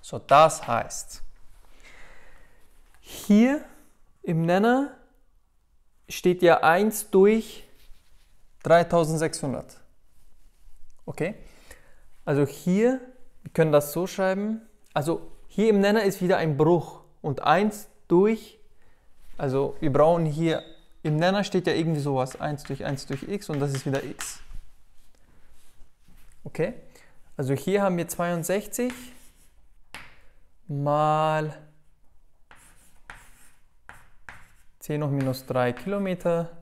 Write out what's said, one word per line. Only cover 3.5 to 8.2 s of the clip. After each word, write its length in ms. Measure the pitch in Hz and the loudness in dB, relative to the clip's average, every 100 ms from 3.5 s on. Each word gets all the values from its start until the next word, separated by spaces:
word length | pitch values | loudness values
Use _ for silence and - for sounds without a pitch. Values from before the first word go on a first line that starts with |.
| 294 - - - _ - _ | 2 -6 -20 -20 _ -20 _
im 200 | - 160 | -4 0
Nenner 500 | 165 185 226 254 285 - _ _ _ _ _ _ _ _ _ _ - | 2 2 4 2 0 -8 _ _ _ _ _ _ _ _ _ _ -14
steht 320 | - 180 180 | 0 0 4
ja 200 | 170 160 | 6 6
eins 480 | 156 175 214 - - | 4 4 2 -2 2
durch 540 | 196 202 220 - - - - - - _ - | 6 6 4 -2 -16 -20 -20 -20 -20 _ -20